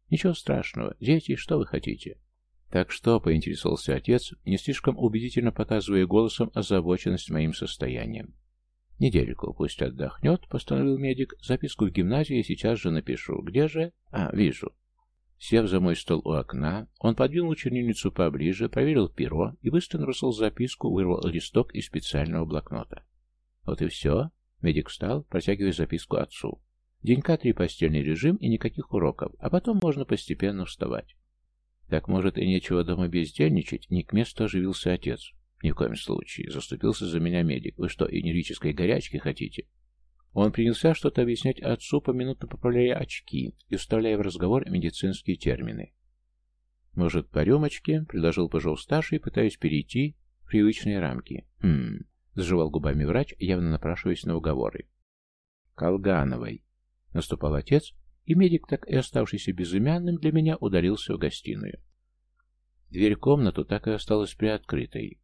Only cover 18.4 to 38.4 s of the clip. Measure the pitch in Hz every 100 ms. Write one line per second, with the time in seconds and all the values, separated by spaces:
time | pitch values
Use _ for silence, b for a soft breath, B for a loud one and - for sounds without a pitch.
18.4 | 80 95 120 - 139 147 90 - 123 139
19.4 | 104 - 123 160 - 170 139 127 131 107
20.4 | 110 - 123 - - 92 90 87 90 82
21.4 | - - - 76 - 80 - 71 78 82
22.4 | 80 78 - - - - - _ _ _
23.4 | _ _ - 78 82 - 71 82 160 -
24.4 | _ _ 85 76 - - 90 139 147 92
25.4 | 90 101 98 82 78 82 - - - -
26.4 | - - _ _ _ _ - 127 160 160
27.4 | 127 - 90 - 80 76 71 80 143 202
28.4 | 117 113 120 - - 107 80 - - -
29.4 | 143 180 240 214 165 139 135 101 - -
30.4 | 98 98 87 - - 55 - _ _ _
31.4 | _ _ _ _ - - - 95 92 -
32.4 | 92 92 - 87 85 87 87 87 78 -
33.4 | 151 - - - - 180 - - 117 -
34.4 | 107 95 95 95 87 90 - - - -
35.4 | _ _ 78 - 60 55 - - - -
36.4 | - 69 - 127 117 107 95 82 85 87
37.4 | 82 64 - - 90 - 80 85 82 85